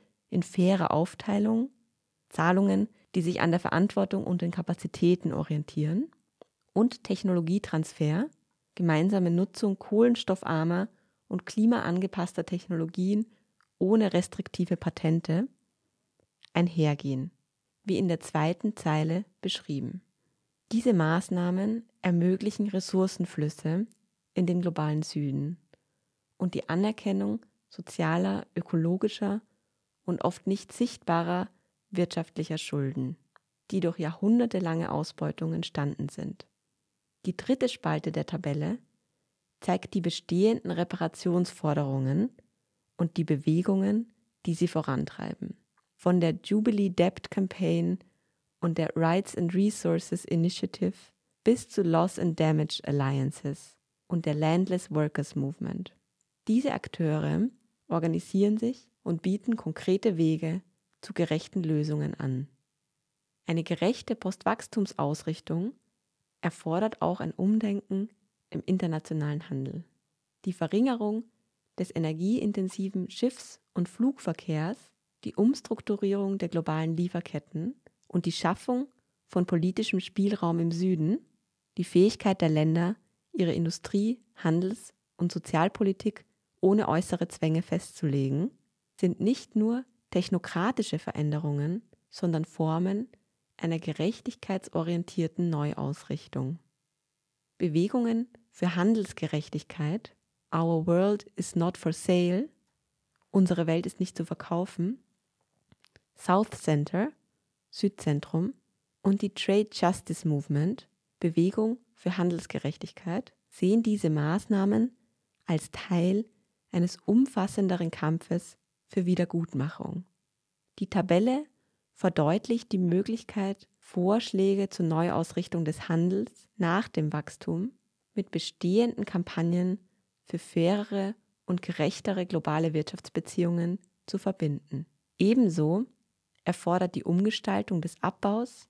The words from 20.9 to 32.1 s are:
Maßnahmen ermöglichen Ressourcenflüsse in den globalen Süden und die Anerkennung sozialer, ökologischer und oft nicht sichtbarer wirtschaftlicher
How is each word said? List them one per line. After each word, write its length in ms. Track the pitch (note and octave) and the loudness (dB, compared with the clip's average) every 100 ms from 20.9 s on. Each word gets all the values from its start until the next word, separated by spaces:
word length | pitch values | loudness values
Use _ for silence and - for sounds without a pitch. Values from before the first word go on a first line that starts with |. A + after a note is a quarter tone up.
Maßnahmen 920 | F#3 D#3 E3 - F3+ F3+ F#3 G#3 A3+ - _ | 4 4 2 0 -2 0 0 -2 -4 -8 _
ermöglichen 680 | F#3 F3 F3 F#3+ G#3 - G#3 | 0 2 4 2 -2 -2 -2
Ressourcenflüsse 1200 | F#3+ - F#3+ F#3+ - F3 - D3+ - D#3 E3+ A3 _ _ _ _ | -2 0 2 2 0 -6 -2 -4 -4 -2 -2 -2 _ _ _ _
in 140 | - F3+ | 0 2
den 160 | F3+ | 2
globalen 400 | F3 E3 D3+ D3+ | 0 0 0 0
Süden 560 | D#3+ D3+ D3 C#3 C#3+ F3 _ _ _ _ _ _ _ - | -2 -4 -2 -2 -4 -6 _ _ _ _ _ _ _ -6
und 160 | F#3 | -4
die 160 | - - | -2 -2
Anerkennung 720 | E3 G#3 A3 G3+ F#3+ G3+ A3+ - _ _ | 0 0 0 -2 0 0 -4 -8 _ _
sozialer, 800 | - - - D#3+ E3+ F#3+ G3 - - | -16 -10 -2 0 2 0 -2 -4 -8
ökologischer 840 | - E3+ E3 F#3 G#3+ - G3+ G#3 - _ _ _ _ _ | -2 0 2 2 0 -2 -4 -4 -8 _ _ _ _ _
und 180 | - F3 | -6 -2
oft 240 | F3 - - | -2 -2 -2
nicht 260 | G3 - | -4 -4
sichtbarer 800 | - B3 - - E3+ E3+ F3+ G3+ _ _ _ _ | -4 -4 -2 -2 0 0 -2 -4 _ _ _ _
wirtschaftlicher 680 | F#3 F3 | -2 -2